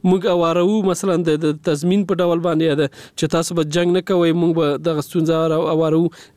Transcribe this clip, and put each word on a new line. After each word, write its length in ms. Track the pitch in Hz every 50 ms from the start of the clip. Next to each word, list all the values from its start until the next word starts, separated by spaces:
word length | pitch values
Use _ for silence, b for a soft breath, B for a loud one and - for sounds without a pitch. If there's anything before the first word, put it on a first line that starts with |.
| -
موږ 140 | 185 185 196 175 220
هواروو، 480 | 175 175 170 165 165 175 175 196 214 220 196 190
مثلا 300 | 175 - - 196 175 165 175
د، 100 | 165 151 151 165
د 100 | 151 147 151 - 175
تضمین 380 | 151 143 160 175 190 202 196 185 196
په 60 | 170 180
ډول 180 | 175 170 170 170
باندې، 160 | 180 165 156 165 160
یا 80 | 143 147
د، 80 | 147 139 B B B B B -
چې 60 | 165 151 -
تاسو 220 | 165 165 - 175 165
به 80 | 160 151 147
جنګ 200 | 175 175 175 175 185
نه 40 | 180 -
کوئ، 240 | 190 175 170 165 160 175
موږ 100 | 170 170 165 165
به 200 | 160 143 143 131 156 170
دغه 160 | 160 151 143 -
ستونزه 280 | - 175 160 160 165 160 160
هوارو-، 260 | 160 156 160 170 160 165
هواروو. 340 | 160 165 156 156 160 175 165 B B B B B